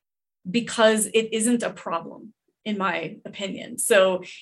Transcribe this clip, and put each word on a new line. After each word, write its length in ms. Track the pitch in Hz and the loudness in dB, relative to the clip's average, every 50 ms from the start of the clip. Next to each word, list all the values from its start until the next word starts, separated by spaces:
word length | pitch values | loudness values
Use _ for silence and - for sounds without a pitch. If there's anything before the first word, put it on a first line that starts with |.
| _ _ _ _ _ _ _ _ - 185 | _ _ _ _ _ _ _ _ -8 -4
because 580 | 180 233 220 - - 233 220 220 214 214 214 | -4 -2 -2 -2 4 6 6 6 6 4 0
it 200 | - - 220 226 220 226 | 0 0 0 0 0 -2
isn't 280 | 220 214 240 240 233 | -2 0 2 2 2
a 100 | 220 - | 0 -4
problem, 600 | - - - 190 170 165 - - - - - - _ _ _ _ _ _ - | -6 -8 -8 -6 -6 -6 -6 -8 -16 -18 -20 -20 _ _ _ _ _ _ -8
in 140 | 214 208 | -6 -4
my 400 | 196 190 185 170 165 165 - 208 - - | -2 -2 -2 -2 -4 -6 -8 -10 -14 -16
opinion. 540 | - - - 202 190 190 - - - - - | -16 -12 -10 -8 -8 -8 -10 -12 -12 -8 -4
So 440 | - - 226 196 190 190 185 185 185 - - - | 0 4 4 6 6 4 2 -2 -6 -10 -18 -20